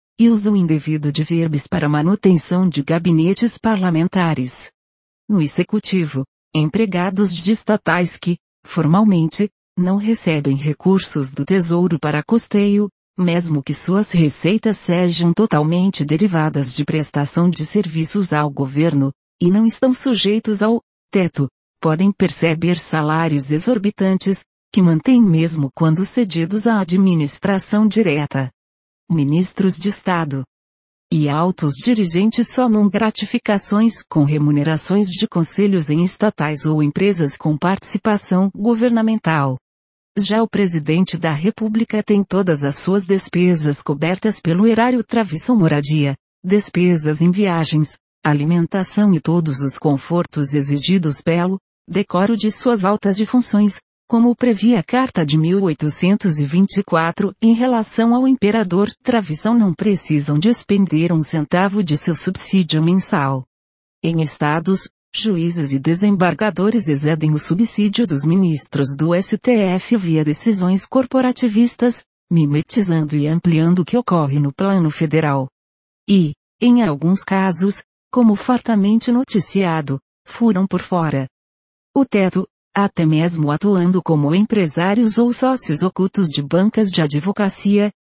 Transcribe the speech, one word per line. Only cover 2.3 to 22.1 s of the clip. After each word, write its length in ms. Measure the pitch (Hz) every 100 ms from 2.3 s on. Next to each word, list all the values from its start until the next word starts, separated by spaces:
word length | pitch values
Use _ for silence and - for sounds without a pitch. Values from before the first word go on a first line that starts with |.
| 170 - 180 185
de 140 | 147
gabinetes 760 | 139 165 175 160 170 196 233 -
parlamentares. 1120 | 226 208 185 160 175 185 170 139 127 - - _ _ _ _ _ -
No 120 | 202
executivo, 840 | 147 - 180 214 - 185 156 131 135 _ _
empregados 800 | 156 151 202 220 180 185 190 196
de 180 | 165 180
estatais 640 | 220 - 214 - 175 175 -
que, 200 | 175 175 _ _
formalmente, 840 | - 170 151 190 214 170 160 - 208 _ _ -
não 180 | 180 202
recebem 600 | 214 226 175 151 139 139
recursos 760 | 147 147 180 190 - 151 131
do 140 | 139
Tesouro 540 | 143 190 165 170 180 165
para 240 | 147 151
custeio, 640 | - 233 - 208 202 202 208 _ _ -
mesmo 460 | 180 175 170 147
que 100 | -
suas 380 | 143 - 196 208
receitas 640 | 175 151 - 165 214 226 202
sejam 560 | - 175 180 165 170
totalmente 720 | 170 220 151 156 175 190 -
derivadas 680 | 143 160 208 165 156 143 127
de 100 | 151
prestação 640 | 147 156 143 143 143 170 180
de 160 | 165
serviços 680 | 156 208 190 160 160 208 185
ao 180 | 151 147
governo, 600 | 135 135 139 165 143 139 - _ -
e 100 | 175
não 140 | 202
estão 300 | 226 - 262
sujeitos 680 | 254 269 214 196 220 220 202
ao 200 | 208 233 - _ _
teto, 380 | 202 175 - 135 _ _ -
podem 320 | 165 156 196